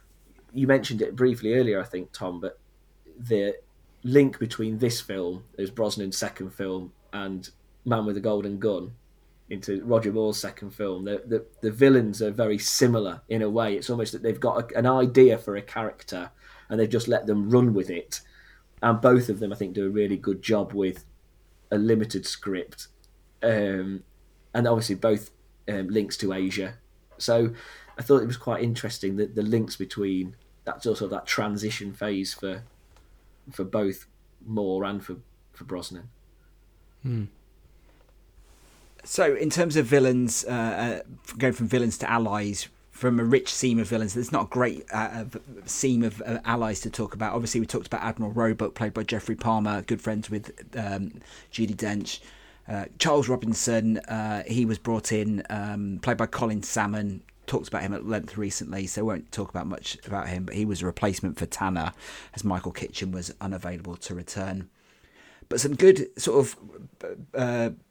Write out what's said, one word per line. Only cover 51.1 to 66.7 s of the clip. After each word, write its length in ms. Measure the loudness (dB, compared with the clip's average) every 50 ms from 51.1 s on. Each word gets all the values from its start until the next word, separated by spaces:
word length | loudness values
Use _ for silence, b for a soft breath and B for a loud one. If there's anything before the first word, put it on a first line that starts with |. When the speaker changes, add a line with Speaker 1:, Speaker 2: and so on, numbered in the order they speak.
| -8 -14 B B B B B B
Speaker 3:
Judi 240 | -4 -2 -2 -2 -2
Dench. 440 | -2 -2 -2 -2 -4 -4 -6 -10 -12 b b b b b b b b b -8
Uh, 140 | -8 -8 -8 -10 -6 -2
Charles 280 | 0 2 4 4 4 2
Robinson, 720 | 0 -2 0 -2 -2 0 0 0 2 2 2 2 0 0
uh, 440 | -2 -6 -6 -4 -4 -4 -4 -4 -4
he 200 | -2 0 2 2
was 120 | 2 0 -2
brought 340 | -2 -2 -2 -2 -2 -2
in, 300 | -2 0 0 0 -2 -4 -4 -6
um, 480 | -6 -6 -6 -6 -6 -4 -4 -4 -6 -4 -2
played 140 | -2 0 0
by 100 | 0 -2
Colin 340 | -2 -2 -2 0 0 -2
Salmon. 640 | -4 -4 -2 0 0 0 0 -2 -4 -4 -6 -8 -12 -18 _ _ -10 -4
Talked 200 | -4 -4 -4 -4
about 140 | -6 -4
him 120 | -4 -4 -6
at 120 | -6 -4
length 320 | -4 -4 -4 -4 -6 -6 -6
recently, 480 | -6 -4 -4 -6 -8 -8 -8 -6 -6
so 180 | -6 -4 -2 -2
won't 280 | -2 -2 -4 -6 -10
talk 180 | -8 -8 -8 -6
about 160 | -6 -8 -6
much 320 | -6 -8 -8 -8 -10 -10 -10 -10
about 220 | -8 -6 -6 -4 -4
him, 180 | -6 -6 -6
but 80 | -6 -2
he 100 | -2 -2
was 200 | 0 -2 -2 -2
a 20 |
replacement 540 | -4 -4 0 -2 -2 -2 -2 -4 -6 -4 -4
for 80 | -6 -6
Tanner, 440 | -4 -4 -2 -2 -2 -2 -4 -4 -6 B B B B B B B B
as 80 | -4 -2
Michael 280 | -2 -2 -2 -4 -6
Kitchen 400 | -8 -8 -10 -10 -8 -8 -6 -6
was 220 | -6 -6 -8 -10 -12 -10
unavailable 540 | -8 -8 -8 -8 -8 -8 -10 -10 -10 -12 -14 -12
to 160 | -12 -10 -10
return. 560 | -10 -10 -10 -8 -8 -6 -6 -6 -8 -8 -10 b b b b b b b b b b b b b b b b
But 100 | -2 0
some 160 | 0 0 2
good 320 | 6 8 8 8 8 4 -6 -6 -6
sort 240 | -2 2 4 4 4
of, 100 | 4 0 -14 -18 -20